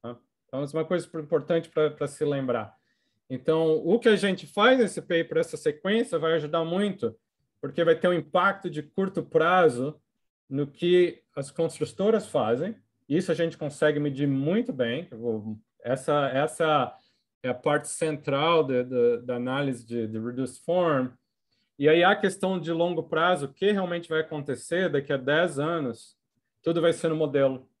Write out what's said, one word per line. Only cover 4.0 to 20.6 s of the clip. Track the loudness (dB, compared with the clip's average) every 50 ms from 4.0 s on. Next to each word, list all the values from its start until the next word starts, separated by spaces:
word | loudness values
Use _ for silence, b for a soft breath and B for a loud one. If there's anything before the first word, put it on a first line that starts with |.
| 4 4
a | 4 4
gente | 2 0 -2 -2 -6
faz | -10 -2 4 4 6 6 6
nesse | 4 0 0 -8
paper, | -6 _ 0 0 0 0 -2 -2
essa | -2 -2 -6
sequência, | -4 -2 -2 -4 -2 _ -2 0 0 -2 -2 -4 -2
vai | 0 0 0
ajudar | 0 -2 -2 -2 -2 -2
muito, | -2 -2 -2 -2 -2 -4 -4 -6 -6 -6 _ _ _ _ _ _ _ _ _
porque | -12 -8 -2 0 2
vai | 2 2
ter | 4 4 2
um | 2
impacto | 0 -2 0 0 2 2 2 0 -2 -8 -8
de | -8 -8 -10
curto | -8 _ -4 -4 -2 -2 -6 -8
prazo | 0 2 2 4 4 4 6 6 4 4 2 -6 -6 -8 _ _ _ _ _ _ _ _ _ _ _
no | -6 -6 -6 -6
que | -6 _ 0 2 4 4 4 2 0 -8 _ _ _
as | -10 -10 -10
construtoras | -4 -4 -4 -4 -2 -6 -8 -8 -4 -2 0 2 2 2 0 -2
fazem. | -2 0 0 2 0 0 -2 -6 -8 -12 _ _ _ _ _ _
Isso | -2 -2 0 0
a | 0
gente | 0 0 -2 -2 -6
consegue | -10 -10 -4 2 2 2 2 2
medir | -2 -2 -2 0 0 0
muito | 0 0 0 0 0 0 0 -2 -2
bem. | -2 -2 -2 -2 -6 -8 -10
Eu | -14 -8
vou, | -6 -4 -4 -4 -6 -8 -12 -12 _ _ _ _
essa, | -4 -4 -4 -4 0 0 0 2 2 0
essa | 0 0 -2 -2 -2 -2 0 2 4 2 2 0 B B B B B B B B _ _
é | -6 -6
a | -6
parte | -2 0 0 0 0 -2 -6
central | -6 -4 -4 -4 -4 -4 -4 -4 -2 0 2 2 4 2 2
de, | 2 0 -2 -2
de, | -2 0 2 4 4 2 0
da | -2 -6 -6 -4
análise | -4 -4 -2 -2 -2 -2 -4 -6 -8
de, | -8 -6 -4 -4
de | -4 -4 -6
reduced | -6 -6 -4 -4 -6 -6 -8 -12